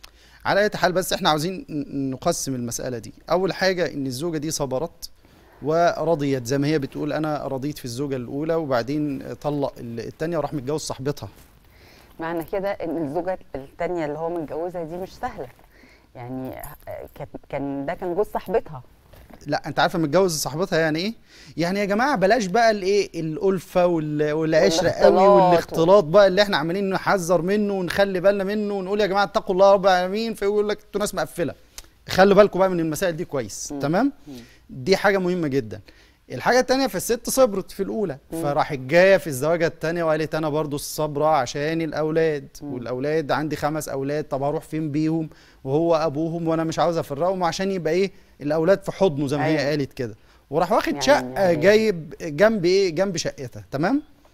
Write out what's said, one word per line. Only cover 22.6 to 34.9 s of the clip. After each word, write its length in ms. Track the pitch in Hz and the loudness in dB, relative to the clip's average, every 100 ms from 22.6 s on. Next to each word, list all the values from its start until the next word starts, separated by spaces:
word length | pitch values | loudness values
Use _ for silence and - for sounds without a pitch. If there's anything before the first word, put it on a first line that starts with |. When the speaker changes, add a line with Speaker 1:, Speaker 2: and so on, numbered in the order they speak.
| 226 | 4
Speaker 1:
الايه، 500 | 208 185 202 - 165 | 2 2 2 0 -4
الالفه 640 | 160 156 190 190 - 180 180 | -6 0 0 0 0 2 4
وال-، 460 | 165 151 147 151 | 2 0 0 0
والعشره 560 | 156 160 160 190 - 165 | 0 2 4 4 4 0
قوي 240 | - - | 4 6
Speaker 2:
والاختلاط. 280 | 180 196 202 180 | 8 8 8 8
Speaker 1:
والاختلاط 520 | 170 - 160 170 202 | 4 2 2 6 6
بقى 220 | 151 196 196 | 8 6 6
اللي 160 | 185 | 6
احنا 140 | 202 156 | 2 0
عمالين 340 | 160 190 196 | -2 -2 -2
نحذر 520 | 180 160 196 165 175 | 0 0 0 2 2
منه 320 | 175 208 202 | 2 0 0
ونخلي 460 | 196 175 196 202 185 | -2 -2 0 0 2
بالنا 240 | 196 202 | 2 2
منه 300 | 190 214 202 | 0 -2 -2
ونقول: 260 | 202 185 208 | -4 -2 0
"يا 60 | 196 | 2
جماعه، 180 | 196 | 2
اتقوا 300 | 196 214 - | 0 0 0
الله 180 | 185 196 | 6 6
رب 140 | 202 196 | 8 6
العالمين"، 480 | 180 185 208 226 | 4 2 -2 -4
فيقول 340 | - 202 208 208 | -2 0 0 0
لك: 100 | 208 - | -4 -6
"انتوا 140 | 196 | -4
ناس 140 | 202 | -4
مقفله". 400 | 180 151 - 143 - _ - - _ - | -4 -6 -4 -6 -6 _ -20 -20 _ 0
خلوا 280 | - 202 196 | 4 8 8
بالكم 220 | 208 180 | 6 4
بقى 120 | 190 | 2
من 100 | 175 | 2
المسائل 360 | 160 151 185 160 | -2 -2 -2 -4
دي 80 | |
كويس، 480 | 180 139 107 - - | -6 -6 -6 -10 -10
Speaker 2:
مم. 60 | 143 | -4
Speaker 1:
تمام؟ 340 | 147 185 277 - 151 | 0 2 0 -2 -14
Speaker 2:
مم. 60 | 127 117 _ - | -16 -18 _ -18
Speaker 1:
دي 260 | 139 127 | -8 0